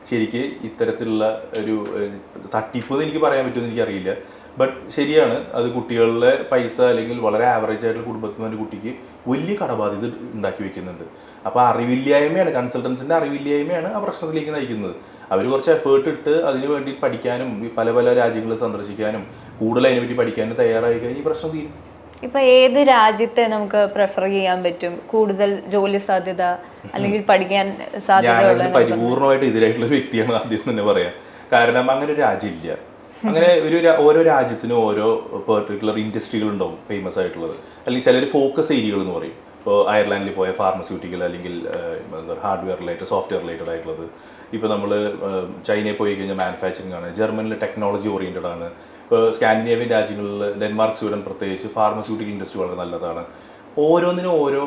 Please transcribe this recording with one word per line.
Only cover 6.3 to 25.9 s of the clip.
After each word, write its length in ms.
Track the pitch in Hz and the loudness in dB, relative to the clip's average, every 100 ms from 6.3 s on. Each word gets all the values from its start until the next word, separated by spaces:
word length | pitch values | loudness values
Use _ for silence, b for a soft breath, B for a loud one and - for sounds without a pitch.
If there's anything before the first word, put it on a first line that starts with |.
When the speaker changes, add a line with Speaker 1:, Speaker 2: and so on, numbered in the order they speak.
| 135 - | 4 2
Speaker 1:
പൈസ 280 | 127 113 - | 0 0 2
അല്ലെങ്കിൽ 400 | 123 117 113 120 | 4 4 0 -2
വളരെ 240 | 110 107 | 0 2
ആവറേജ് 420 | 123 113 110 107 117 | 2 2 0 -2 -2
ആയിട്ടുള്ള 200 | 113 117 | -4 -6
കുടുംബത്തിൽ 360 | 110 107 107 | -8 -8 -8
നിന്ന് 140 | 110 110 | -8 -8
ഒരു 0 | |
കുട്ടിക്ക് 400 | 107 98 113 123 B B 123 | -8 -8 -10 -10 B B -4
വലിയ 280 | 139 165 208 | -4 -2 -4
കടബാധ്യത 500 | 151 113 104 101 117 117 - | -2 -2 -2 -4 -6 -8 -12
ഉണ്ടാക്കി 280 | 110 98 - | -6 -6 -6
വെക്കുന്നുണ്ട്. 420 | 95 95 90 82 80 B B B 98 | -10 -10 -12 -12 -16 B B B -4
അപ്പൊ 140 | 123 | 2
അറിവില്ലായ്മയാണ്, 920 | 123 117 120 127 139 143 147 175 170 | 4 2 0 0 4 4 4 2 0
കൺസൾട്ടൻസിന്റെ 640 | 127 123 123 127 127 139 | 0 -2 -4 -4 -6 0
അറിവില്ലായ്മയാണ് 800 | 143 143 143 143 147 147 175 175 | 0 0 -4 -2 -2 0 -4 -4
ആ 40 | 220 | -4
പ്രശ്നത്തിലേക്ക് 560 | 175 - 160 156 151 | -6 -6 -6 -4 -4
നയിക്കുന്നത്. 400 | 147 127 107 98 85 B B B | -6 -6 -6 -8 -10 B B B
അവര് 160 | 95 127 | 0 2
കുറച്ച് 220 | 135 165 | 0 4
എഫേർട്ട് 380 | 160 143 139 156 | 2 6 4 4
ഇട്ട് 220 | 147 147 | -2 0
അതിനു 360 | 160 160 131 143 | 2 2 0 0
വേണ്ടി 280 | 143 135 135 | -2 -4 -4
പഠിക്കാനും 640 | 135 117 123 123 131 104 113 | -4 -2 -4 -4 -4 -6 -6
ഈ 80 | |
പല 160 | 117 113 | -2 0
പല 240 | 117 123 | 4 4
രാജ്യങ്ങൾ 420 | 123 117 110 113 110 | 4 2 0 -4 -4
സന്ദർശിക്കാനും 720 | 117 104 101 98 107 110 92 B B - | -4 -6 -10 -6 -4 -4 -10 B B -4
കൂടുതൽ 260 | 110 120 131 | 0 4 4
അതിനെപ്പറ്റി 320 | 123 120 123 | 2 0 -2
പഠിക്കാനും 360 | 113 113 110 | -2 -2 -4
തയ്യാറായി 440 | 117 117 113 117 117 | 0 2 2 0 0
കഴിഞ്ഞാൽ 200 | 120 139 | -4 -4
ഈ 40 | |
പ്രശ്നം 300 | 151 156 160 | -4 -4 -6
തീരും. 220 | 156 151 - - - - - | -8 -10 -14 -20 -20 -20 -14
Speaker 2:
ഇപ്പൊ 160 | 247 277 | -4 2
ഏത് 500 | 262 254 254 262 277 | 6 8 8 6 6
രാജ്യത്തെ 600 | 247 220 208 226 240 233 | 8 6 4 0 2 2
നമുക്ക് 400 | 214 202 208 202 | 0 0 2 2
പ്രിഫർ 300 | 208 196 196 | 2 0 0
ചെയ്യാൻ 380 | 190 196 190 180 | 0 0 0 0
പറ്റും, 360 | 180 170 175 175 - | -2 -2 -6 -8 -2
കൂടുതൽ 560 | 220 208 196 202 196 - | 2 2 2 0 0 -2
ജോലി 300 | 202 202 | 0 2